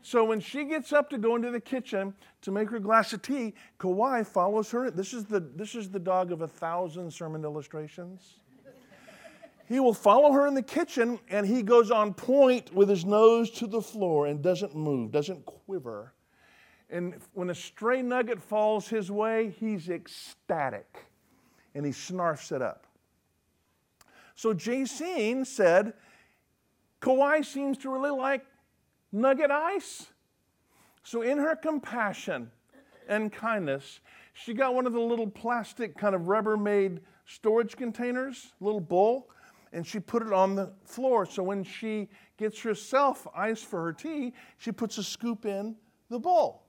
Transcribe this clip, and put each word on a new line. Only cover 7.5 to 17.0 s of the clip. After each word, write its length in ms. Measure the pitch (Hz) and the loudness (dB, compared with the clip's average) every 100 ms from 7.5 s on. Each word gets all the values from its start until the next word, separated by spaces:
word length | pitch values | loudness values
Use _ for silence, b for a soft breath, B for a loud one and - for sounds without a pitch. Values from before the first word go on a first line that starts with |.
| 151 143 156 156 - 175 185 - _ _ _ 277 254 254 B B B B B B _ _ | -8 -10 -12 -12 -14 -16 -18 -20 _ _ _ -20 -20 _ B B B B B B _ _
He 140 | 247 | 4
will 120 | 254 | 4
follow 400 | 214 208 220 294 | 6 8 10 8
her 140 | 277 285 | 8 4
in 80 | |
the 80 | 269 | 2
kitchen, 560 | - - 339 - 233 233 - | -2 -4 -2 0 -2 -2 -4
and 180 | 202 202 | -2 0
he 160 | 247 | 0
goes 280 | 202 240 214 | 6 6 6
on 240 | 226 208 | 4 2
point 580 | 185 - 269 269 254 - | -2 2 6 6 6 0
with 160 | 190 202 | 4 4
his 160 | 202 | 4
nose 460 | 175 208 220 233 226 | 4 8 8 8 2
to 160 | - 233 | -2 -4
the 160 | 220 | -4
floor 440 | 208 220 185 156 147 | -6 -4 0 0 0
and 140 | 147 | 0
doesn't 340 | 151 175 196 | 0 0 -2
move, 380 | 147 156 139 113 | -4 -2 -2 0
doesn't 320 | 147 147 175 | -2 -2 -8
quiver. 680 | - - - 190 127 104 117 _ b b b b b b b | -14 -20 -10 -10 -8 -12 -14 _ b b b b b b b
And 320 | 175 | -6